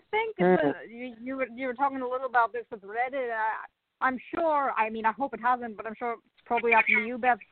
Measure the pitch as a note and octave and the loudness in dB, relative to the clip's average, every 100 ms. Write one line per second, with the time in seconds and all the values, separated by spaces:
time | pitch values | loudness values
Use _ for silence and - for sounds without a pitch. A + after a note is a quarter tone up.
0 | - G#4+ A4+ G#4 F4+ F4+ D4 F3 D#3 A#3 | 0 -2 -2 2 4 6 4 -2 -8 -12
1 | B3+ A3+ B3 C4+ B3+ A#3 C4 A#3+ C#4 C4+ | -12 -10 -8 -6 -6 -4 -6 0 -2 -2
2 | B3 B3+ C4 A#3+ A#3 A#3+ A3 G#3+ F#3+ A3 | -4 -4 0 2 2 0 -10 -12 -10 -4
3 | B3+ C4+ A#3+ A3+ A3 G#3+ - _ _ - | -4 -4 -4 -2 -4 -4 -10 _ _ -4
4 | C4 B3+ - E4 E4 D4 C4+ - A3 A3 | -2 -2 -6 -2 2 2 2 0 0 0
5 | A3 G#3 C#4 A3 A#3+ B3 A#3+ G3 G#3 G#3+ | 0 0 -4 -2 0 0 -2 -8 -10 -6
6 | A#3+ A3+ _ _ - A#3 A#3 A3+ G#3+ - | -6 -6 _ _ -2 0 4 4 6 2
7 | A3 B3 B3 A3 - | 0 0 2 2 0